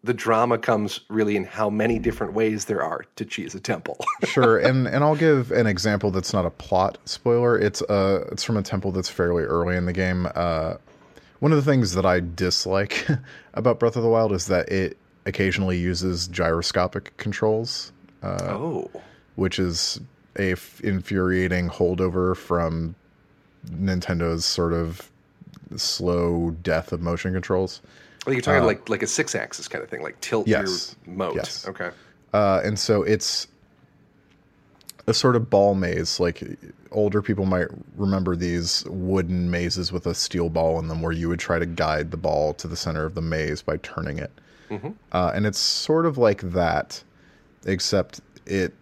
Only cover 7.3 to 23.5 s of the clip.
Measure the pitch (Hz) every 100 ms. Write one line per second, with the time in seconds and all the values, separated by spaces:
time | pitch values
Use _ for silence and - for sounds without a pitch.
7.3 | 120 120 117 104 - - 101 98 95 -
8.3 | - - 107 98 101 98 92 90 - 87
9.3 | 87 78 85 87 90 90 87 92 90 90
10.3 | - 85 80 80 - _ - - - _
11.3 | _ 147 156 135 135 104 90 92 90 87
12.3 | 85 90 - 92 95 104 - - 135 -
13.3 | - - - 120 117 117 120 113 113 110
14.3 | 95 - 90 - 95 92 - _ _ -
15.3 | - 95 92 95 90 87 85 92 87 87
16.3 | 87 82 82 85 95 90 98 - - 107
17.3 | 98 107 110 117 - - - - _ 95
18.3 | 92 90 101 160 113 - - - - _
19.3 | - 92 - 90 82 - - - _ _
20.3 | - 98 90 - - 107 95 87 98 90
21.3 | 92 92 90 87 - 87 90 92 92 90
22.3 | 90 - 87 82 82 82 - _ _ _
23.3 | _ _